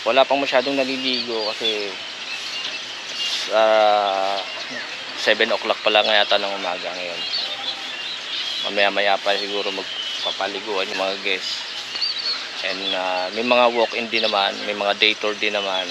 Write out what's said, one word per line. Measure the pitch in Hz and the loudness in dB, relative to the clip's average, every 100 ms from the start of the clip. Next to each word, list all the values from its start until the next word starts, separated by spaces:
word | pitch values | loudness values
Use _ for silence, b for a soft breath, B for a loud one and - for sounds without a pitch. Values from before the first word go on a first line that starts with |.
Wala | - 127 131 | 4 4 6
pang | 139 | 4
masyadong | 139 135 127 139 | 4 2 2 0
naliligo | 131 135 131 127 120 113 107 | 0 -2 -2 -2 -2 -2 -2
kasi, | 110 117 107 101 92 - - - - - 101 - - - - - - - - - 104 | -2 -2 -2 -4 -6 -10 -10 -10 -8 -8 -6 -6 -6 -10 -10 -10 -4 -2 -2 2 4
ah, | 110 110 107 104 101 95 95 98 95 - - 123 - - - - | 6 8 8 6 4 2 0 -2 -4 -8 -8 -8 -8 -10 -10 -2
seven | - 107 113 104 | 2 4 4 2
o'clock | 110 104 | 0 0
pa | - 107 | 4 4
lang | 107 | 6
yata | 107 104 101 | 4 4 2
ng | 101 98 | 2 -4
umaga | 92 90 87 | -4 -4 -6
ngayon. | 90 90 85 - - - - - - - - - - - - - - 101 | -6 -6 -6 -4 -4 -4 -4 -6 -6 -8 -8 -8 -8 -6 -6 -4 -2 -2
Mamaya-maya | 101 101 101 101 98 | 2 2 4 2 2
pa | 101 98 | 2 0
siguro | 101 101 101 | 0 -2 -2
magpapaliguan | 98 95 - - - 92 90 98 98 107 98 98 | -4 -6 -6 -6 -4 -4 -2 -4 -4 -4 -2 -2
yung | 98 | -2
mga | 95 98 | -2 -2
guests. | 98 92 - - - - - - - - - - - - 92 | -2 -2 -4 -6 -8 -10 -8 -4 -2 -2 -2 -4 -6 -6 -6
And, | 95 95 | -4 -2
ah, | 95 92 92 92 | -2 -2 -2 -2
may | 104 123 | -2 4
mga | 123 123 | 6 6
walk-in | 120 113 110 113 | 4 2 0 -2
din | 113 110 | 0 2
naman, | 104 98 104 104 | 2 2 0 -4
may | 104 | -2
mga | 101 101 | 0 4
day | 107 107 | 2 2
tour | 107 104 | -2 -2
din | 107 104 | -2 0
naman. | 98 95 92 | -2 -2 -4